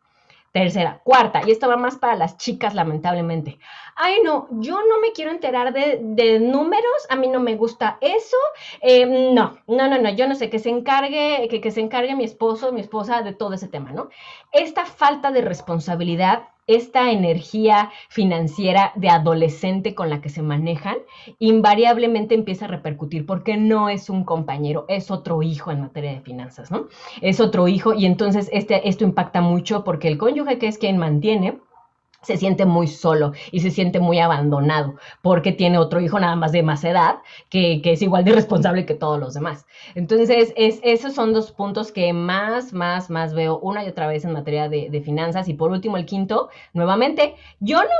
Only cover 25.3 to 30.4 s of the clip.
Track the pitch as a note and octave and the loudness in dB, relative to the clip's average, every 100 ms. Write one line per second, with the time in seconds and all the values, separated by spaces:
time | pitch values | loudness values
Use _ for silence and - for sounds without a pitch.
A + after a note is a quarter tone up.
25.3 | D#3+ E3 D3+ - D3 C#3 D3+ D3 C3 C3+ | -2 -2 -4 -6 -8 -8 -8 -10 -10 -14
26.3 | B2+ B2 - A#2 F#3+ - - - - F#3+ | -14 -14 -16 -10 -8 -10 -16 -20 -6 0
27.3 | F#3+ G#3+ F3+ F3+ F#3+ A3 G#3+ F#3 F3+ G#3 | 2 2 4 2 2 2 2 2 2 2
28.3 | G3+ G3 G3+ G3+ G3 G3 F#3+ G3 F#3 F3+ | 0 0 -4 0 0 0 0 0 0 -2
29.3 | F3 E3+ F3 F3+ G#3 F#3+ D#3+ E3 D3+ A3+ | 0 2 2 0 -4 -2 -2 -2 0 0
30.3 | D4 | 0